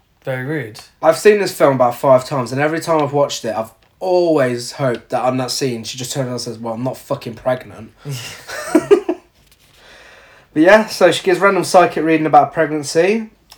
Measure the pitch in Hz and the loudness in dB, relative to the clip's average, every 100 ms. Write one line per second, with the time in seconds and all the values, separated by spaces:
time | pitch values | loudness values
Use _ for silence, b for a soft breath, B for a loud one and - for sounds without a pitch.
0 | _ _ 135 127 131 156 107 110 - - | _ _ -8 -6 -6 -8 -8 -16 -20 -2
1 | 160 165 208 208 180 - 147 127 120 - | 0 4 4 4 0 0 2 4 0 2
2 | 143 131 - 139 117 131 151 160 165 156 | 2 2 2 -6 -4 -4 -2 -4 -2 0
3 | 139 143 139 - 113 107 110 _ _ - | 0 0 -2 -4 -6 -6 -8 _ _ -8
4 | 170 180 170 151 127 120 123 - 135 113 | -2 0 2 2 0 -2 -8 -4 -4 -4
5 | - 120 123 127 123 - 135 113 113 127 | -6 -4 -2 -2 -6 -4 -4 -6 -10 -12
6 | 127 143 123 123 120 110 117 113 127 - | -8 -6 -6 -6 -10 -10 -10 -6 -6 -8
7 | - 135 123 110 127 127 104 95 113 _ | -8 -8 -8 -8 -4 -4 -6 -20 -20 _
8 | 143 127 - - - - 605 - - 403 | -12 -12 -12 -16 -14 -12 -2 -2 2 2
9 | - - _ _ _ _ b b b b | 2 -8 _ _ _ _ b b b b
10 | b b b b b 151 175 214 214 - | b b b b b 2 6 6 4 2
11 | 180 - 190 175 196 185 147 185 170 165 | 2 4 0 2 2 2 4 4 4 0
12 | 160 156 156 147 135 165 151 151 139 165 | 0 2 4 4 4 0 -2 -2 -2 0
13 | 185 226 220 _ _ | 2 0 -4 _ _